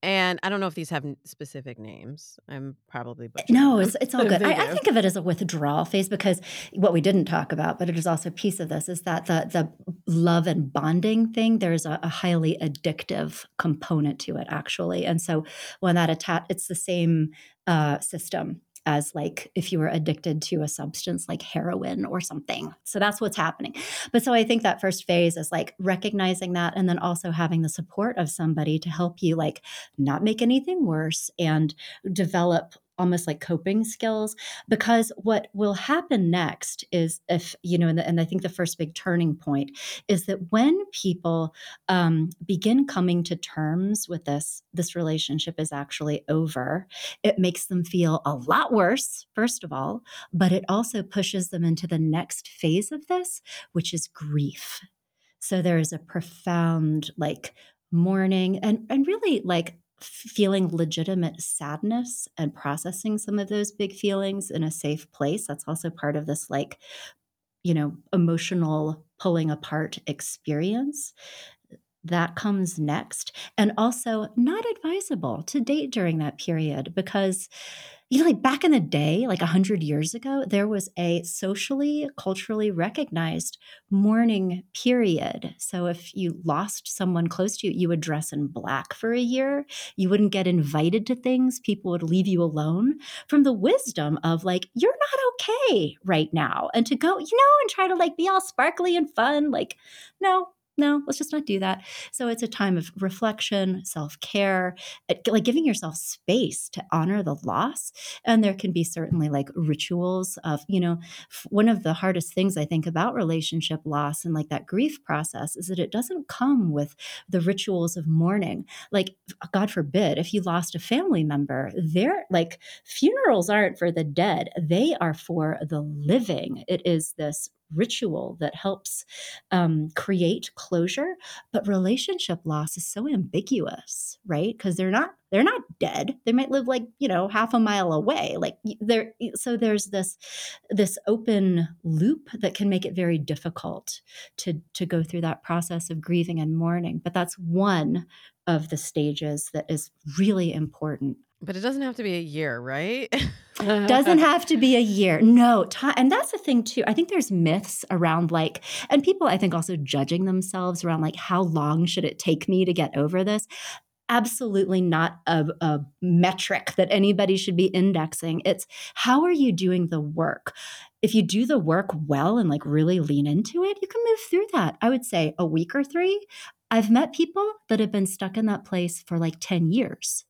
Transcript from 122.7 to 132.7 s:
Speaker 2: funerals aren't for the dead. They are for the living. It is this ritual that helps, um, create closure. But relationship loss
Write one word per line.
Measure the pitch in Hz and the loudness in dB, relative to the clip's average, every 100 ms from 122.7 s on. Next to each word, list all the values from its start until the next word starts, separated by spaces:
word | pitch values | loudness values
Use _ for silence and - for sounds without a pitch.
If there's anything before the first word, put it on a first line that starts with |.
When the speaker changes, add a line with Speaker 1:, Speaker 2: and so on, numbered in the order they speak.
| - | -20
Speaker 2:
funerals | _ - 302 508 508 233 175 | _ 2 2 4 4 4 4
aren't | 208 196 - | 4 2 2
for | 175 | -2
the | 170 | 0
dead. | 156 143 190 175 - - | -2 0 2 0 -2 -4
They | 160 175 285 320 | 0 2 2 2
are | 170 156 | -2 -4
for | - 170 156 156 151 | -4 -2 0 -2 -4
the | 151 | -4
living. | 147 147 147 240 226 160 - - - | -4 -6 0 0 2 -4 -4 -10 -4
It | 180 180 | -2 2
is | 165 156 | 0 -2
this | - 151 147 - _ _ 156 | -6 -6 -6 -10 _ _ -2
ritual | 226 - 226 151 - 170 | -2 0 -2 -2 -6 -4
that | 151 - | -6 -4
helps, | 196 196 - - - - - - _ | -6 -6 -8 -10 -12 -16 -16 -16 _
um, | 185 175 156 151 | 2 4 2 0
create | - - 190 170 220 - - | -6 -2 2 2 0 -4 -12
closure. | - 175 175 226 311 370 - - - | -4 0 0 0 -4 -6 -12 -20 -6
But | 214 202 | -4 0
relationship | 196 185 254 - 370 - 175 165 | 0 2 0 -2 -4 -4 -6 -2
loss | 151 156 | -4 -4